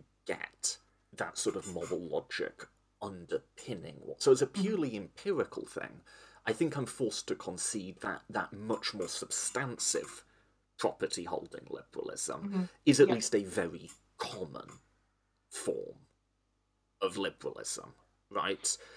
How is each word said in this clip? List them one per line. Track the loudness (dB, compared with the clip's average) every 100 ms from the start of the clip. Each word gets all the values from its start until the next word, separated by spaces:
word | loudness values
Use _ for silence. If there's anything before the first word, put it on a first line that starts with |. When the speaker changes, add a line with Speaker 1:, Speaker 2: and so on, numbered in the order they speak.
| -20 _ -6
Speaker 1:
get | -6 -8 -4 -4 -4 _ _ _
that | -8 -6 -2
sort | -2 -2
of | -4
moral | -6 -2 -2
logic | 0 -2 -2 -2 -4 -6 -16 _ _ -10
underpinning | -10 -10 -4 -4 -4 -14 -8 -8 -8 -12
what, | -10 4
so | 8
as | 8
a | 6
Speaker 2:
Mm. | 2
Speaker 1:
purely | 2 2 0 -2
empirical | -6 -6 0 0 0 -4 -8
thing, | -8 -8 -10 -20 -20 -20 -6 -2
I |
think | 2 2 2
I'm | -2
forced | 0 -2 0 -4
to |
concede | -4 -4 -2 -2 -2 -6 -6
that | -6 -6 -4
that | -2 -2
much | -4 -2 0 -2
more | -4 -4
substantive | -4 -4 -2 -2 0 -2 0 0 0 -2 -10 -18 _ _ _ _ -2
property | -2 0 -4 -4
holding | -4 -4 -4 -10 -10
liberalism | -10 -8 -8 -6 -4 -4 -4 -2
Speaker 2:
Mm-hmm. | 0 -2 2 6
Speaker 1:
is | 10
at | 10
Speaker 2:
Yeah. |
Speaker 1:
least | 8 4
a | 2
very | 2 0 -2 -4 -14 -18 _ -8
common | -6 -6 -8 -10 -14 -18 _ _ _ _ _ _ -12
form | -4 -2 -2 -4 -12 -20 _ _ _ _ _ _ _ _ -2
of | 0 0
liberalism, | -2 -2 -8 -6 -6 -6 -8 -18 _ _ -6
right? | -2 0 0 0 -2 -6